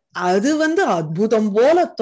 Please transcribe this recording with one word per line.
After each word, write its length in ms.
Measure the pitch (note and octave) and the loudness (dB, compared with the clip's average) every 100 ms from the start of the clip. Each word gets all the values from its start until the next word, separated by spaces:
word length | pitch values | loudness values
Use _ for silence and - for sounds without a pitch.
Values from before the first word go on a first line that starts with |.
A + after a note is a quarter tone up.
| _ | _
அது 440 | F3 F3+ G3 B3+ D#4 | -6 0 0 0 0
வந்து 280 | D#4 E4 | 0 0
அற்புதம் 680 | C4+ F3 D#3+ D#3+ A3 A3 G#3+ | 0 -2 -4 -2 0 0 0
போல 420 | G3+ C4 F4 E4 - | 2 2 2 0 -2